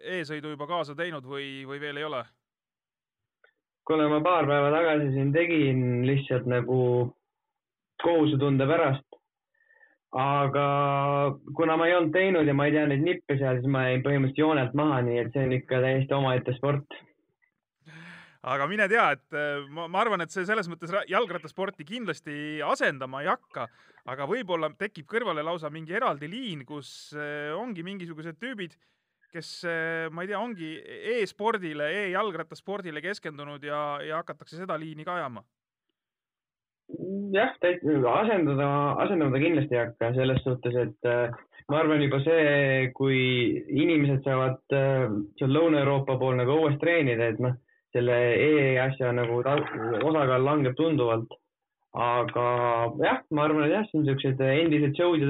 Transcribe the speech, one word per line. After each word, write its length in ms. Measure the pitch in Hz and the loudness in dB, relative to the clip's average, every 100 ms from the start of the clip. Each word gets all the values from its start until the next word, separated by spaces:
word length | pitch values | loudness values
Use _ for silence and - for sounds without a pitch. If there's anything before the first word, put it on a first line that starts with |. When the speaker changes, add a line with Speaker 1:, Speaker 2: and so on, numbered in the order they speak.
| 113 180 | -8 -6
Speaker 1:
e-sõidu 320 | 147 151 151 | -6 -8 -10
juba 160 | 147 147 | -10 -6
kaasa 280 | 175 147 147 | -4 -4 -6
teinud 280 | 175 151 | -8 -8
või, 400 | 127 139 139 135 135 | -10 -10 -10 -12 -12
või 120 | 143 | -10
veel 200 | 147 143 | -8 -8
ei 80 | 151 | -6
ole? 140 | 135 117 _ _ _ _ _ _ _ _ _ _ _ _ _ _ _ | -6 -10 _ _ _ _ _ _ _ _ _ _ _ _ _ _ _
Speaker 2:
Kuule, 200 | - 156 151 | -2 0 2
ma 120 | 151 | 2
paar 240 | 160 175 143 | 2 2 2
päeva 220 | 143 143 | 2 2
tagasi 380 | 156 170 151 143 | 2 2 2 0
siin 220 | 135 139 | 0 2
tegin 720 | 151 170 160 139 131 123 123 127 | 2 2 2 2 2 0 0 2
lihtsalt 400 | 139 139 127 127 | 0 0 -2 0
nagu 640 | 123 120 127 123 123 123 - _ _ _ _ _ _ _ - | -2 0 2 2 2 0 -6 _ _ _ _ _ _ _ -4
kohusetunde 640 | 165 170 147 139 143 135 135 | 2 4 4 4 2 2 4
pärast. 340 | 165 151 135 - - _ _ _ _ _ _ _ _ _ | 4 2 0 -6 -20 _ _ _ _ _ _ _ _ _
Aga 540 | 131 135 143 139 139 143 143 143 139 143 143 143 - - 143 | -4 0 2 2 2 2 2 2 2 0 2 0 -2 -8 -2
kuna 180 | 160 160 | 0 2
ma 80 | 165 | 4
ei 60 | 180 | 4
olnud 160 | 160 | 2
teinud 340 | 185 190 175 143 | 2 2 4 2
ja 80 | |
ma 140 | 139 147 | 2 2
ei 60 | 151 | 2
tea 80 | 147 | 2
neid 140 | 139 | 2
nippe 320 | 165 175 - 139 | 0 -2 -2 -2
seal, 180 | 135 127 | 0 0
siis 140 | 131 | 0
ma 140 | 135 127 | 0 2
jäin 160 | 127 | 0
põhimõtteliselt 380 | 135 143 131 139 | 2 2 2 2
joonelt 300 | 156 151 120 143 | 2 2 0 0
maha, 240 | 151 131 | 2 2
nii 160 | 123 120 | 2 0
et 140 | 117 | -2
see 140 | 139 131 | 0 0
on 60 | 127 | 0
ikka 240 | - 131 | 0 0
täiesti 320 | 127 135 135 | 2 2 2
omaette 400 | 139 135 127 127 | 0 2 0 -2
sport. 440 | 123 139 143 - - - _ _ _ _ _ _ _ 156 160 170 170 - _ - | -2 0 0 -4 -14 -20 _ _ _ _ _ _ _ -20 -20 -20 -20 -20 _ -6
Speaker 1:
Aga 160 | 139 147 | -2 -2
mine 160 | 208 196 | 0 2
tea, 140 | 226 180 139 | 4 2 0
et, 80 | _ | _
äh, 300 | 151 147 143 139 | -6 -4 -6 -8
ma, 160 | 151 165 | -12 -6
ma 140 | 185 | -2
arvan, 160 | 233 190 | 0 0
et 80 | 165 | -4
see 140 | 190 180 | -6 -2
selles 220 | 220 175 | -2 -4
mõttes 240 | 165 165 | -8 -6
ra-, 100 | 196 156 | -4 -2
jalgrattasporti 800 | 190 226 170 156 - 196 - 151 | -2 -2 -6 -12 -8 -8 -8 -12
kindlasti 720 | 233 208 156 160 147 151 151 | -10 -8 -8 -10 -10 -8 -4
asendama 600 | 147 254 233 139 131 135 | -2 0 0 -2 -8 -6
ei 80 | 156 | -2
hakka, 340 | 247 _ 143 117 _ _ _ - | -4 _ -12 -12 _ _ _ -12
aga 160 | 131 139 | -8 -4
võib-olla 420 | 202 185 170 156 143 | -4 -2 -2 -2 -4
tekib 300 | 214 - 143 | -10 -10 -8
kõrvale 320 | 220 233 156 | -4 -4 -4
lausa 300 | 156 175 151 | -4 -6 -8
mingi 240 | 156 160 196 | -12 -8 -4
eraldi 320 | 247 139 147 | -2 -2 -6
liin, 340 | 220 254 151 123 | -10 -10 -10 -12
kus, 480 | 147 135 - - 147 | -14 -14 -18 -16 -12
äh, 340 | 147 147 147 165 | -8 -8 -8 -8
ongi 260 | 254 180 170 | -8 -10 -10
mingisugused 500 | 196 170 156 165 156 | -12 -12 -12 -14 -12
tüübid, 400 | 247 226 175 - _ _ _ _ _ | -10 -10 -12 -14 _ _ _ _ _
kes, 220 | 170 151 - | -14 -14 -10
äh, 460 | 175 165 160 165 165 | -6 -4 -4 -4 -6
ma 140 | 165 185 | -8 -8
ei 20 | |
tea, 140 | 202 | -6
ongi 320 | 240 202 156 160 - 117 190 | -6 -8 -12 -12 -16 -12 -4
e-spordile, 720 | 240 190 - 208 220 175 147 147 190 | -2 -4 -4 -2 -2 -4 -4 -4 -2
e-jalgrattaspordile 1000 | 196 185 214 165 160 156 - 202 185 151 | -2 -2 -4 -6 -10 -14 -10 -10 -8 -10
keskendunud 640 | 170 208 165 143 147 143 | -8 -8 -10 -12 -12 -12
ja, 160 | 147 147 147 143 | -8 -4 -4 -6
ja 160 | 151 156 | -6 -6
hakatakse 400 | 175 147 - 160 | -8 -12 -16 -12
seda 160 | 190 160 | -6 -6
liini 320 | 160 151 160 | -6 -10 -8
ka 80 | 180 | -6
ajama. 180 | 143 110 - _ _ _ _ _ _ _ _ _ _ _ _ _ - 160 180 196 202 | -6 -8 -16 _ _ _ _ _ _ _ _ _ _ _ _ _ -16 -10 -8 -6 -2
Speaker 2:
Jah, 220 | 190 254 - | 0 0 0
täit-, 180 | 175 175 143 | 0 0 0
asendada, 800 | 147 123 131 220 202 151 135 143 143 143 - | 2 2 2 2 2 2 2 0 2 0 0
asendama 320 | 170 185 151 | 0 0 2
ta 80 | 131 | 2
kindlasti 380 | 160 156 135 120 | 2 2 0 0
ei 20 | 117 | -2
hakka 240 | - 117 127 | -2 -2 0
selles 240 | 131 131 | 0 0
suhtes, 300 | 131 123 120 123 | -2 -2 -2 -2
et, 320 | 113 - 120 | -2 -2 0
äh, 220 | 120 117 120 - - - | 0 0 -4 -16 -14 -4
ma 60 | 147 | 0
arvan 220 | 160 151 | 2 4
juba 140 | 139 139 143 | 2 2 4
see, 640 | 165 151 143 139 135 127 | 4 4 4 4 2 0
kui 280 | - 135 131 127 123 117 - - | 0 2 4 4 2 2 0 -2
inimesed 560 | 139 160 160 143 135 139 | 2 4 4 4 2 2
saavad, 340 | 131 131 127 - 139 | 2 2 -2 -2 0
äh, 300 | 135 131 123 104 104 - | 2 2 0 -2 -4 -2
seal 160 | 135 | 2
Lõuna-Euroopa 640 | 143 165 151 135 139 135 127 | 4 4 4 4 2 0 0
pool 160 | 131 127 | 0 2
nagu 220 | 123 156 | 2 4
õues 180 | 156 139 | 2 2
treenida, 480 | 156 170 139 113 117 | 2 2 2 2 0
et 80 | 113 | 0
noh, 140 | 123 123 _ _ _ 123 | -2 -2 _ _ _ 0
selle 220 | 120 120 123 107 | 2 4 4 4
e-asja 760 | 143 151 135 127 131 135 127 123 | 4 4 4 2 0 0 0 0
nagu 220 | 120 120 127 | 0 0 0
ta-, 100 | 147 - - 110 110 | 0 -2 -4 -2 0
osakaal 400 | 139 156 135 127 | 2 2 2 4
langeb 320 | 135 151 131 127 | 4 2 2 2
tunduvalt. 560 | 160 147 120 113 113 - _ _ _ _ _ - | 2 2 2 2 -2 -12 _ _ _ _ _ -4
Aga 480 | 120 120 120 120 120 120 120 117 117 - | 0 2 0 0 2 2 2 2 0 0
jah, 220 | 165 262 - | 0 0 -2
ma 140 | 151 151 | 0 2
arvan, 180 | 151 147 | 2 2
et 80 | 190 | 2
jah, 100 | 214 | 0
siin 160 | 160 139 | 0 2
siuksed 320 | 135 139 131 | 2 0 0
endised 520 | 131 143 165 151 143 143 | 2 4 4 4 2 2
show'd 280 | 175 160 139 | 2 2 2